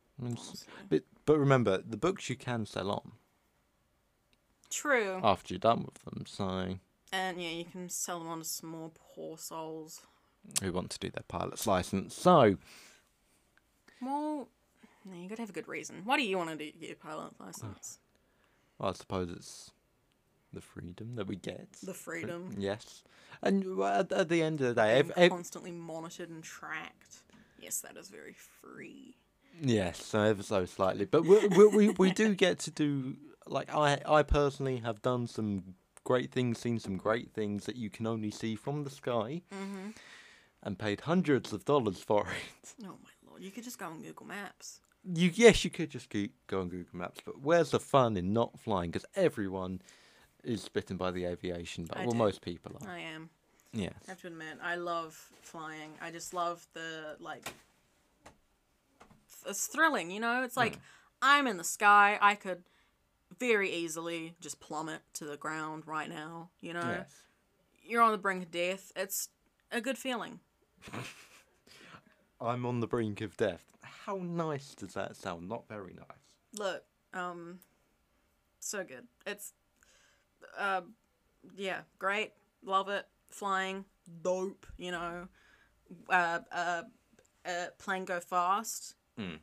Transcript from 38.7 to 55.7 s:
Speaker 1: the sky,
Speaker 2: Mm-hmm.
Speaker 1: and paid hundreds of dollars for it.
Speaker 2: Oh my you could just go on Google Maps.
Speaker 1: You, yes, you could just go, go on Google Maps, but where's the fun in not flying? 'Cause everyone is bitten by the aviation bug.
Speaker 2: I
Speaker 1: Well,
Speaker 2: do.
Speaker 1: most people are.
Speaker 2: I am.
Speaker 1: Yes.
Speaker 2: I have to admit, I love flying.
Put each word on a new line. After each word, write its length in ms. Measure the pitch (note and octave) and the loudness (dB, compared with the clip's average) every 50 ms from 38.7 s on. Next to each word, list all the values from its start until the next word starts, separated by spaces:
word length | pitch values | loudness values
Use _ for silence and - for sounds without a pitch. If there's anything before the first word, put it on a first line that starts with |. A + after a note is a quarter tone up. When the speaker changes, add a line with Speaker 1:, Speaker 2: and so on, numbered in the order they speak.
| C#3+ D3+ C#3+ | -4 -4 -6
Speaker 1:
the 60 | C#3 | -8
sky, 520 | C#3 - - C3+ A#2+ A2+ G2+ A#2+ D#3+ F3 - - G3 | -10 -8 -4 0 0 0 0 0 -4 -8 -10 -10 -10
Speaker 2:
Mm-hmm. 360 | F#3+ G3 G3 G3+ F#3+ F#3+ G#3+ A3 - - - - - - - - - _ _ _ _ - | -10 -8 -8 -10 -10 -10 -12 -14 -14 -20 -20 -20 -20 -20 -20 -20 -20 _ _ _ _ -8
Speaker 1:
and 140 | - G2 | -8 -8
paid 240 | - A2 G#2 G2+ - | -4 -4 -4 -4 -4
hundreds 520 | - D3 E3+ F#3+ D#3 D3 C#3 A2+ - - G#2+ | 0 0 2 2 4 4 2 2 2 -2 -8
of 100 | F#2+ - | -6 0
dollars 340 | - C#3+ C#3+ A2+ G#2 F2+ - | 2 2 4 4 2 -2 -2
for 280 | - - G#2+ G#2 G2 | 0 2 2 2 2
it. 460 | E2+ - - - - - - - - - - G#3+ | 0 -6 -8 -8 -12 -16 -20 -20 -20 -20 -18 -16
Speaker 2:
Oh 140 | F#3 D#3 - - | -16 -16 -18 -20
my 60 | - - _ _ - - D#3+ | -20 -20 _ _ -20 -20 -16
you 120 | F3+ G3 | -16 -14
could 120 | G3 A#3+ A3 | -14 -14 -14
just 140 | B3 A#3+ - | -14 -14 -12
go 60 | G3 | -12
on 140 | D#3+ D#3+ D#3 | -12 -12 -12
Google 240 | D3 D#3+ D#3+ - - | -14 -14 -16 -16 -14
Maps. 520 | - F3+ G3+ G3+ - - - - - - - _ _ _ _ - | -12 -12 -12 -12 -12 -14 -16 -18 -18 -18 -18 _ _ _ _ -8
Speaker 1:
You, 260 | F#3 F3 D#3+ F3+ F3 F3 | -4 2 4 4 4 8
yes, 300 | G#3+ A#3 A3 F3+ - - | 12 12 12 12 12 4
you 60 | F3+ | -2
could 200 | - - D#3+ D3 | -2 -2 -4 -4
just 180 | - B2 - - | -4 -12 -10 -2
go, 160 | - G#2 G2+ - - _ _ | 0 0 0 0 -4 _ _
go 140 | - G2+ F#2+ | -4 -2 -2
on 80 | F#2 E2+ | -2 -2
Google 280 | F2+ F2+ F2 - - | -4 -8 -10 -10 -8
Maps, 240 | F2 F2+ - - - - | -8 -8 -8 -8 -10 -12
but 160 | - - - | -12 -12 -4
where's 300 | C3+ D3 E3+ E3+ D#3+ C#3 | 2 4 6 6 6 4
the 80 | - A2 | 2 -2
fun 380 | - - - C#3 B2 A#2 A2 | 0 6 6 6 6 6 4
in 160 | F#2 F2 F#2+ G#2 | 0 0 2 2
not 260 | A#2 A#2 - - - | 2 2 0 -2 -10
flying? 320 | - A2+ G#2 F2+ F2 E2+ | -4 0 0 0 0 0
'Cause 140 | E2+ F#2+ - - - | -4 -6 -6 -4 -2
everyone 640 | G3 F#3 D3+ - A2+ G2+ F#2+ F#2 F#2+ F#2 F#2 F#2 F#2 - - - - - - - - - _ _ _ - | 2 2 2 2 0 -4 -4 -4 -4 -4 -4 -6 -8 -10 -16 -20 -20 -20 -20 -20 -20 -20 _ _ _ -6
is 240 | C3 A#2 F#2 - - | -4 -4 -4 -4 -4
bitten 280 | - G#2 - - G2 | -4 -4 -4 -4 -4
by 140 | F2 F#2 F#2 | -2 -2 -2
the 140 | F2+ F2+ F2 | -2 -2 -4
aviation 600 | F2 F2 - - F2+ F2 F2 E2+ - - - E2+ | -4 -4 -4 -6 -6 -6 -6 -8 -10 -8 -10 -8
bug. 120 | E2 - | -8 -6
Speaker 2:
I 40 | - F#3 | -4 -2
Speaker 1:
Well, 80 | A#2+ A#2 | 0 2
Speaker 2:
do. 40 | |
Speaker 1:
most 240 | A#2 A2+ G2+ F#2 - | 4 4 2 2 0
people 340 | - F2 F2 E2 - - - - | -8 -10 -10 -10 -12 -16 -14 -14
are. 80 | - - | -14 -12
Speaker 2:
I 100 | F3+ E3+ | -12 -10
am. 300 | E3 E3 D#3 D#3 D#3+ D#3+ _ _ _ _ _ _ _ - | -10 -10 -12 -12 -16 -18 _ _ _ _ _ _ _ -10
Speaker 1:
Yes. 220 | - A2 - - - - - | -6 -4 -4 -4 -6 -10 -16
Speaker 2:
I 40 | - | -16
have 100 | F#3 - | -16 -14
to 60 | - | -14
admit, 300 | F3 E3 D#3+ D#3+ D#3 D#3 - - | -16 -14 -12 -12 -14 -12 -8 -6
I 120 | F3 F3 | -4 -4
love 380 | F3 F3 F3 E3+ E3+ E3 D#3+ D#3+ - - - - - | -4 -4 -4 -4 -4 -4 -6 -12 -18 -20 -20 -20 -20
flying. 520 | - - - E3 D#3 D#3 | -20 -16 -14 -12 -12 -12